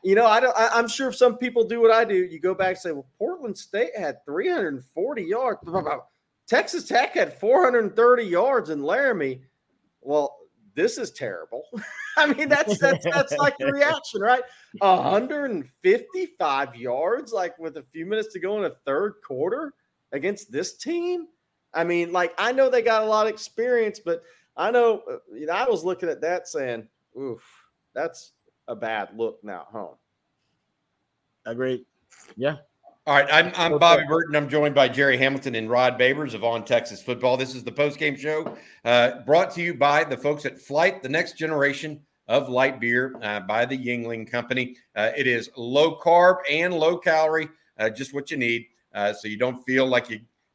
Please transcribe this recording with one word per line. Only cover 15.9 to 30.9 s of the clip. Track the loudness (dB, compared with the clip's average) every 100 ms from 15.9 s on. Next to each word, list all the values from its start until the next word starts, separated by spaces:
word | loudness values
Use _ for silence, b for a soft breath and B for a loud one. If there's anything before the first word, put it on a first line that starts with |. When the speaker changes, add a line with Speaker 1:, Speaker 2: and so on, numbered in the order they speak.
| 2 0 -8 -6 -2 -2 0 -4
Speaker 1:
yards, | -6 -4 -2 -2 -2 -4
like, | -6 -6 -8
with | -12 -12
a | -14
few | -12 -6
minutes | -4 -6
to | -8
go | -6 -4
in |
a | -4 -6
third | -4 -2 -4 -6 -10
quarter | -4 -4 -4 -8 -14 _ _ _
against | -6 -4 -6 -8
this | -6 -6 -8
team. | -8 -6 -4 -6 -8 _ _ _ _
I | -4
mean, | 0 -2 0
like, | 0 -2 -2
I | 0
know | 2 2
they | 2
got | 2 2
a | 2
lot | 2 0
of |
experience, | -4 -10 -4 0 2 0 -2
but | -6 -6 b b b -4
I | 0
know, | 4 4 2 -6
uh, | -14 -14
you | -10 -4
know, |
I | -2 0
was | 0
looking | -2 -4 -4
at | -4
that | -4 -4 -4
saying, | -6 -4 -6 -10 _ _ -12
"Oof, | -10 -10 b b b _ _
that's | -8 -8 -10 -20 _ _ _ -14
a |
bad | -8 -6 -4 -6 -6
look | -6 -6
now | -14 -14
at | -14
home." | -14 -14 -18 _ _ _ _ _ _ _ _ _